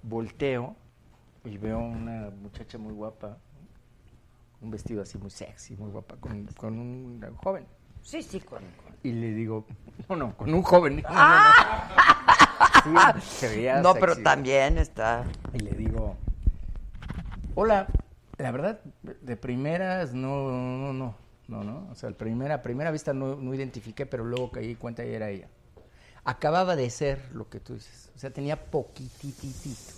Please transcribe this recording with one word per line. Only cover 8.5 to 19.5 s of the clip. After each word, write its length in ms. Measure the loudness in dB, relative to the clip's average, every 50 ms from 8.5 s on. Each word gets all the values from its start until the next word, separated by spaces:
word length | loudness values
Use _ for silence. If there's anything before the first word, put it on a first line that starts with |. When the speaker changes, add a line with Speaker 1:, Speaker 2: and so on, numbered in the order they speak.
| -18 -18
Speaker 2:
con 360 | -18 -18 -20 -20 -20 -20 -20 -10
Speaker 1:
Y 120 | -8 -6 -4
le 180 | -4 -4 -4
digo, 340 | -4 -4 -4 -4 -6 -8 -8 -12 -20 -20 -20 -20 -18 -18 -10 -8
no, 60 | -6
no, 220 | -6 -4 -6 -8
con 160 | -6 -4 0 0
un 80 | 2
joven. 360 | 4 8 8 8 8 6 -2 -2
No, 80 | -6 -2
no, 60 | 6
no. 20 |
Speaker 2:
¡Ah! 1600 | 8 8 10 10 10 10 12 10 10 8 6 0 -6 -6 0 6 6 8 8 6 6 8 6 8 8 8 6 8 6 6 8 8 6 6
Speaker 1:
Sí, 80 | 8 6 8 8 8 6 2
se 260 | -4 -10 -8 -4 -4
veía 340 | -2 -2 0 0 2 2 6
Speaker 2:
No, 140 | 6 6 8
pero 140 | 8 6 4 4
Speaker 1:
sexy. 100 | 4 4
Speaker 2:
también 540 | 4 4 4 2 2 4 4 4 4 4
está. 460 | 2 2 -2 -2 -2 0 0 0 0 -2 -6 -8 -8 -10 -8 -6
Speaker 1:
Y 60 | -6
le 120 | -6 -6
digo, 440 | -6 -4 -2 -2 -2 -2 -2 -4 -6 -6 -6 -6 -6 0 0 0 0 0 -6 -8 -8 -10 -10 -12 -14 -14 -12 -10 -10 -8 -8 -10 -12 -10 -10 -8 -2
"Hola, 320 | -2 2 4 2 2 2 2 0 0 0 0 -20 _ _ _ -12
la 140 | -8 -6 -6
verdad, 280 | -4 -4 -4 -4 -6 -6 _ -20 -20 _
de 340 | -16 -16 -16 -16 -12 -12 -12
primeras, 760 | -8 -8 -6